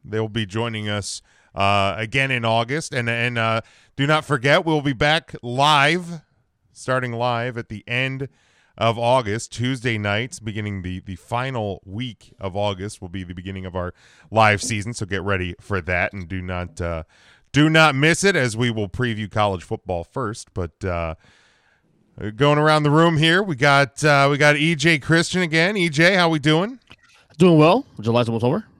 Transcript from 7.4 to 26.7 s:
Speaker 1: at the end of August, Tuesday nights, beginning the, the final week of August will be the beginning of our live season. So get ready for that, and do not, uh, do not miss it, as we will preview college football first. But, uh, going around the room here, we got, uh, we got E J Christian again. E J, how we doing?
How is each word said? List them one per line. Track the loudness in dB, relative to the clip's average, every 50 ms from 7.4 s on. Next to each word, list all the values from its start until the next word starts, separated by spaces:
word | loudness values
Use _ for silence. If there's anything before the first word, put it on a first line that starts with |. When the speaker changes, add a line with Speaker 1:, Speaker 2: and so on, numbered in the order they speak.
| -4 -6 -8 -10
Speaker 1:
at | -12 _
the | -14 -16 -8
end | -6 -4 -2 -2 -4 -4 -8 -10 -12 _ _ _ _ _ _ _ _ _ -2
of | -2 0 0
August, | 0 0 2 2 2 0 -2 -6 -6 -6 -10
Tuesday | -8 -6 -4 -4 -4 -4 -4 -4 -4 -2
nights, | -2 -2 -2 -2 -4 -6 -10 -12
beginning | -12 -10 -8 -6 -8 -6 -8 -8
the, | -8 -8 -10 -10
the | -10 -12 -14
final | -14 _ -8 -6 -6 -6 -6 -6 -6 -6 -6 -8 -10 _
week | -14 -10 -10 -10 -10 -12 _ _ _ _ _
of | -12 -8 -6
August | -4 -4 -4 -4 -6 -8 -12 -12 -12
will | -16 -12
be | -12 -12 -10
the | -10 -12
beginning | -12 -12 -12 -12 -10 -12
of | -8 -8
our | -6 -8 -8 -10 _ _ _ _ _ _ _
live | 2 4 4 4 4 2
season. | -2 -4 -6 -6 -6 -8 -8
So | -10 -8
get | -6 -6 -6
ready | -2 -2 -2 -2 -2 -4 -8 _
for | -8 -6 -6 -4
that, | -2 -2 -2 -2 -2 -4
and | -6 -10 -10 -10
do | -10 -8
not, | -8 -6 -6 -6 -8 -8 -8 -8
uh, | -6 -6 -6 -8 -10 _ _ _ _ _ _ _ _ _
do | 2 4 4 6
not | 6 6 6 6 4
miss | 4 4 2 2 4
it, | 2 2 2
as | 2 0 -2 -2
we | -2 -2 -2
will | 0 -2 -6 -6
preview | -4 -4 -4 -4 -4 -6 -8 -6
college | -2 0 0 0 -2 -4 -6
football | -8 -10 -8 _ -8 -8 -8 -8
first. | _ _ -8 -6 -6 -8 -10 -16 _ _
But, | -8 -8 -8 _ _ -6
uh, | -4 -4 -4 -4 -6 -8 _ _ _ _ _ _ _ _ _ _ _ _ _ _ _ _ _ _ _ _ -12 -10 -10 -2
going | 2 2 4 4
around | 4 4 4 4 4 2
the | 4
room | 4 6 4 4 4
here, | 4 2 4 2 2
we | 0 -2 -2
got, | 2 4 4 6 4 4 2 _ 0 2
uh, | 4 4 4 4 2
we | 2 4
got | 4 4 4
E | 4 2 0 0
J | 2 2 2 2 2
Christian | 2 2 2 2 2 0 -2 -2
again. | -2 0 2 2 2 2 0
E | 0 -2 0
J, | 2 4 4 4 6
how | 4 2 2
we | 0 0
doing? | 2 2 2 2 2 -2